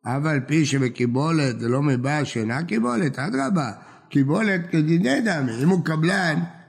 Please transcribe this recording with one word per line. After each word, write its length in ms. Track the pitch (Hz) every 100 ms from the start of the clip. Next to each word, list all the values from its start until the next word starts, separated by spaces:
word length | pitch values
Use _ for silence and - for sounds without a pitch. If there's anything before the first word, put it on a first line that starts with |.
אף 220 | 117 135 151
על 140 | 147 123
פי 180 | 156 147
שבקיבולת, 920 | 135 127 123 123 123 151 165 135 113
זה 100 | 117
לא 120 | 127
מבעיה 440 | 147 123 131 151 147
שאינה 380 | 117 110 127
קיבולת, 560 | 170 226 240 233 165 -
אדרבה, 520 | 147 262 269 185 127 101 - - _
קיבולת 520 | 143 135 175 220 190 170
כדידי 500 | 165 156 165 220 269 226
דמי. 380 | 165 131 113
אם 60 | 147
הוא 160 | 185 165
קבלן 540 | 156 160 196 175 156 170 -